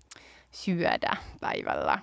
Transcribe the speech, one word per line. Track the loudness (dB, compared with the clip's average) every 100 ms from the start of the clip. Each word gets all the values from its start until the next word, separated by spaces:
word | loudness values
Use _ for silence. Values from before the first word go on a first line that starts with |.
| -16 -20 -20 -20 _
syödä | -6 0 2 4 2 0 -2 -6 -8
päivällä, | -4 -2 -2 0 2 0